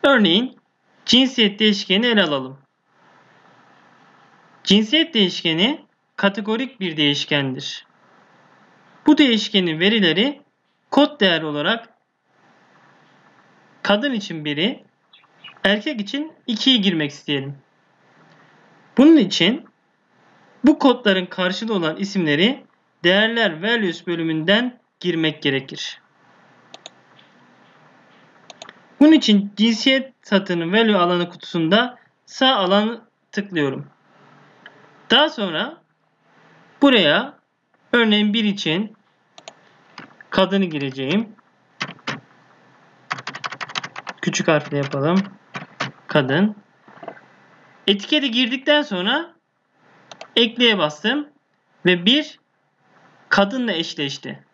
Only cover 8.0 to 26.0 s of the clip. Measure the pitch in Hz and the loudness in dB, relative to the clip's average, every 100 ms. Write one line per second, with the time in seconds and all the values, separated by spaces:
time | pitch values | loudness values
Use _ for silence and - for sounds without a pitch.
8 | _ _ _ _ _ _ _ _ _ _ | _ _ _ _ _ _ _ _ _ _
9 | - 302 285 220 - 196 180 156 185 226 | 2 4 4 2 0 -2 -2 0 0 2
10 | 180 156 247 294 _ _ _ _ _ - | 2 2 0 -2 _ _ _ _ _ 2
11 | 294 294 196 165 156 147 156 226 - _ | 2 2 0 0 -2 -4 -2 -4 -6 _
12 | _ _ _ _ _ _ _ _ _ _ | _ _ _ _ _ _ _ _ _ _
13 | _ _ _ _ _ _ _ _ - 208 | _ _ _ _ _ _ _ _ -2 0
14 | 285 240 196 165 151 147 190 269 _ _ | 0 -4 -6 -8 -6 -2 -2 -4 _ _
15 | _ _ _ _ - - 196 214 214 262 | _ _ _ _ -20 -4 0 0 -2 -8
16 | 202 277 311 - - 220 - 254 196 170 | -6 -8 -8 -12 -8 -2 2 2 2 0
17 | 147 143 - 143 139 139 _ _ _ _ | -4 -8 -6 -6 -6 -14 _ _ _ _
18 | _ _ _ _ _ _ _ _ _ - | _ _ _ _ _ _ _ _ _ 4
19 | 285 320 190 - 170 277 - _ _ _ | 8 8 6 2 0 0 -8 _ _ _
20 | _ _ _ _ _ _ - 302 269 247 | _ _ _ _ _ _ 2 4 2 2
21 | 214 185 180 - 180 190 226 208 160 170 | 0 0 -2 -4 -4 -4 -4 -2 -2 -4
22 | 196 196 160 147 202 277 - _ _ _ | -6 -4 -2 2 0 0 -10 _ _ _
23 | 170 190 220 233 220 156 196 233 196 165 | 0 2 2 0 -2 -2 -4 -2 -2 -6
24 | - 170 160 160 156 208 247 247 _ _ | -6 -4 -4 -4 0 0 0 -8 _ _
25 | 180 165 160 151 147 135 135 - - - | -4 -2 -2 -2 -4 -4 -6 -14 -14 -14